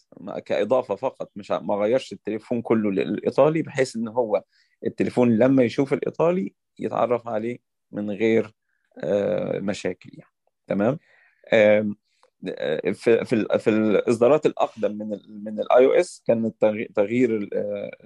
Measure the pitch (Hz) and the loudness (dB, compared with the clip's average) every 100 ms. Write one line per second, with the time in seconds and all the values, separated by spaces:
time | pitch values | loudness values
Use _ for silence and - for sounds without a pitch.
0 | _ - - - - 87 104 127 - 98 | _ -18 -12 -12 -4 -2 2 0 0 -4
1 | 131 - - 101 98 87 80 101 107 131 | -4 -8 -12 -14 -6 -6 -2 -2 0 0
2 | - 98 - 107 - 120 - 113 104 95 | -2 -10 -8 -8 -6 -6 0 0 2 -2
3 | 65 101 - - 147 160 - 143 131 113 | -2 -2 -2 2 2 2 -4 -2 -2 -2
4 | 113 117 113 101 - _ _ _ 113 - | -6 -4 -2 -2 -4 _ _ _ -8 -4
5 | 101 - 120 107 127 135 117 - 135 139 | -2 2 2 4 4 4 2 0 -2 -2
6 | - - 160 180 196 - _ - 110 - | -4 -2 0 0 -4 -10 _ -10 -6 -2
7 | 117 120 117 110 113 120 _ _ _ 104 | 0 -2 -4 -6 -6 -8 _ _ _ -8
8 | 104 98 113 113 107 _ _ _ _ - | -8 0 2 2 0 _ _ _ _ -10
9 | 78 101 98 95 95 - 98 95 92 92 | -2 0 0 -2 -4 -4 -4 -6 -6 -8
10 | - - - _ _ _ - 98 110 151 | -14 -20 -20 _ _ _ -6 0 0 -2
11 | - _ _ _ - 110 107 107 107 101 | -8 _ _ _ 0 4 6 6 2 -8
12 | _ _ _ _ 92 - 69 78 - 104 | _ _ _ _ -12 -6 -4 -2 -2 -2
13 | - 113 - 113 98 107 - 107 107 92 | 2 2 2 -2 0 0 2 2 2 2
14 | - 113 120 151 - - - 110 104 104 | 2 4 4 4 2 0 -4 -2 -4 -4
15 | 107 101 - 107 107 107 - 123 131 113 | -8 -10 -12 -14 -10 -8 2 6 6 4
16 | 175 - - 117 113 - 107 107 - - | 0 -4 -2 0 0 0 0 0 -4 -2
17 | 101 120 123 110 101 101 104 104 - - | 0 2 2 0 -4 -6 -6 -8 -10 -14